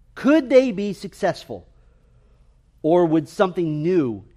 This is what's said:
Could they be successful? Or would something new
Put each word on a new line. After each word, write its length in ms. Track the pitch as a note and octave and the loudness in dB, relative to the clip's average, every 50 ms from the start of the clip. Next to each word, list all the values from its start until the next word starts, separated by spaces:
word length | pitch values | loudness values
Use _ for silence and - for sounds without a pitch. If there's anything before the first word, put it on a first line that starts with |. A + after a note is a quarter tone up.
| _ _ - | _ _ -12
Could 380 | - - B3+ D4+ D#4+ C4 A#3+ | -4 2 2 2 2 2 4
they 200 | C4+ B3+ C4 B3+ | 4 4 4 4
be 220 | G3 F#3 G3+ G#3 G3 | -2 -4 -6 -6 -6
successful? 760 | - - F#3+ - - G3+ F3+ D3+ - - - A2+ F2+ - _ _ _ _ _ _ _ _ _ _ _ _ _ _ _ _ _ _ _ _ _ _ _ - | -8 -12 -14 -10 -4 -4 -4 -4 -4 -10 -16 -16 -16 -16 _ _ _ _ _ _ _ _ _ _ _ _ _ _ _ _ _ _ _ _ _ _ _ 0
Or 220 | D3+ E3+ F3+ F3 | 2 2 2 2
would 240 | D#3+ D#3 D#3+ D3+ - | 2 0 -2 -2 -4
something 540 | - - G3+ F#3 E3+ F#3 F3 D#3 D3+ D3+ D3+ | -4 -2 -2 -2 -2 -4 -4 -4 -4 -4 -2
new 400 | E3+ F#3+ F3 C#3+ A#2+ A2 G2 G2 - _ | 0 0 0 0 -2 -4 -8 -12 -18 _